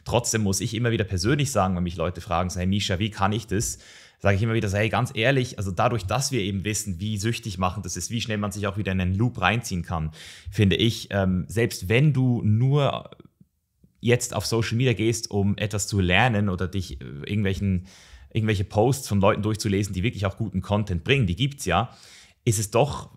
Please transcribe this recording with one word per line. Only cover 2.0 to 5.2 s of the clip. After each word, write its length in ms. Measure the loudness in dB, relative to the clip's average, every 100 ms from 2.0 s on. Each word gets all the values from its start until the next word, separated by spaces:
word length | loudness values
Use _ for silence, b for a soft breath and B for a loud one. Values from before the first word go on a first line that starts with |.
| -4 -4
fragen, 300 | -2 0 0
so, 100 | -2
"Hey 80 | 0
Misha, 320 | 0 0 0
wie 100 | -2
kann 200 | 0 0
ich 160 | 0 -2
das?", 300 | -2 -2 -6 B B B B
sage 140 | 2 2
ich 80 |
immer 100 | 2
wieder 140 | 0 0
so, 80 | 0
Hey, 140 | 0
ganz 220 | 0 -2
ehrlich, 420 | 0